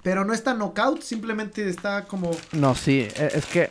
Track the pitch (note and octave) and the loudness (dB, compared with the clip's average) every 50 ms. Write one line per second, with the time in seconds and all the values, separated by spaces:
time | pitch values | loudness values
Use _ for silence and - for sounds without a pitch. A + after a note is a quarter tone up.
0 | - F#3 F#3 F#3+ G3 G#3 A3+ A3+ - C4+ B3 A3 G#3 F#3+ - G3+ A3+ C4+ D#4 D#4+ | -2 0 0 0 0 0 -2 -2 0 -2 -2 0 -2 -4 0 0 2 2 0 0
1 | - - A#3+ A3 G#3 A3+ A3 G#3+ A3 G#3 - A3 G#3 F#3+ F3 F3+ - G3+ G3+ G3+ | -4 -6 -8 -6 -4 -4 -4 -4 -4 -6 -4 -4 -2 -2 -2 -2 -4 -4 -2 -4
2 | G3+ - G3+ F#3+ F3+ E3+ E3 D#3+ - - - D#3 C#3+ C3+ B2+ - - C#3 C3+ C#3 | -4 -6 -4 -4 -2 -2 -2 -4 -4 -4 0 4 4 4 4 4 2 4 4 4
3 | A#2 G#2 - - D3+ D3 - D#3 - - - F3 D#3+ - | 2 0 -2 -2 0 0 0 0 -2 0 2 2 2 2